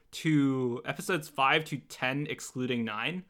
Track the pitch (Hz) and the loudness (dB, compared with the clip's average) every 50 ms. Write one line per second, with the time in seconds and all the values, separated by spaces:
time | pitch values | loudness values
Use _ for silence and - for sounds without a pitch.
0 | _ _ - - - 160 156 147 139 135 135 131 127 123 120 123 - 139 139 - | _ _ -10 -2 2 4 4 6 6 4 4 2 0 0 -2 -2 -4 -6 -6 -4
1 | - - 185 160 156 - - - 135 135 151 160 156 - 151 - - - - - | -2 -2 -2 -2 -4 -4 0 2 4 6 4 4 2 -2 -6 -8 -8 -10 -6 -4
2 | 131 127 135 143 147 - 131 - - - - 127 127 123 123 120 113 110 107 107 | -2 -2 0 -2 -2 -4 -6 -8 -10 -8 -6 -4 -2 0 0 0 -2 -2 -2 -4
3 | 117 135 175 185 180 | -4 -4 -4 -6 -10